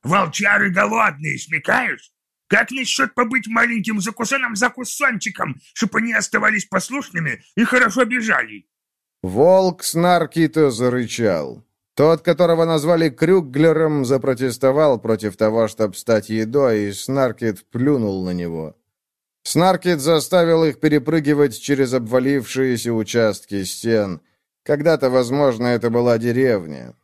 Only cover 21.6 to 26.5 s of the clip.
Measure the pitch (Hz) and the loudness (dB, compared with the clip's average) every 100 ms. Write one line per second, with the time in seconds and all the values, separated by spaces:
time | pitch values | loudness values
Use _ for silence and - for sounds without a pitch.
21.6 | - 139 131 127 110 127 127 139 113 131 | -4 0 2 0 0 0 2 -2 -2 -2
22.6 | 131 120 120 117 104 120 110 98 - 101 | -2 -2 -2 -2 0 0 0 -2 -8 -6
23.6 | 92 - 117 113 98 82 _ _ _ _ | -6 -6 0 0 0 -6 _ _ _ _
24.6 | - 147 151 151 131 127 120 139 139 113 | -4 0 2 2 2 2 0 2 0 0
25.6 | 123 120 117 117 120 117 120 120 131 | 0 0 0 0 2 2 0 2 2